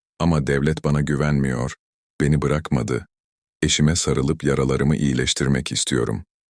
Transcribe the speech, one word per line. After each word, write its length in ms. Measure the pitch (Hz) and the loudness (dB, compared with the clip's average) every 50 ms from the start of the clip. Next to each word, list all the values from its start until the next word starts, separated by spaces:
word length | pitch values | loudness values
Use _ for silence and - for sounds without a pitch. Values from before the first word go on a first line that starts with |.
| _ _ _ - | _ _ _ -2
ama 280 | 82 85 82 76 67 | 0 2 2 2 2
devlet 380 | 64 69 69 71 78 78 - - | 0 0 0 2 0 0 0 0
bana 160 | 76 73 73 | 0 0 0
güvenmiyor, 760 | 71 71 73 67 76 76 73 69 67 65 64 60 64 65 - - _ _ _ _ _ _ _ - | 0 0 0 0 0 0 2 0 0 0 -2 -2 -4 -6 -8 -10 _ _ _ _ _ _ _ 0
beni 220 | 73 71 76 71 | 2 2 2 2
bırakmadı. 640 | 69 71 73 76 - - - 64 58 - 64 57 - - _ _ _ _ _ _ _ _ _ - | 2 0 0 -2 -2 -2 -2 -2 0 -2 -4 -4 -6 -10 _ _ _ _ _ _ _ _ _ -2
Eşime 340 | 78 73 - - 73 76 82 | -2 0 2 2 2 2 2
sarılıp 480 | - - 76 64 65 65 71 78 - 73 | 2 0 -2 0 0 0 -2 -2 -2 0
yaralarımı 520 | 73 67 64 67 65 67 65 69 71 80 | 0 0 2 0 0 0 0 2 0 0
iyileştirmek 760 | - - 69 64 62 64 - - - 69 67 69 64 - - | 2 0 0 0 0 -2 -2 -2 -2 0 0 0 0 -2 -4
istiyorum. 520 | - - - - 67 62 58 - 55 50 - _ _ _ _ | -4 -4 -4 -2 0 0 0 -2 -4 -6 -8 _ _ _ _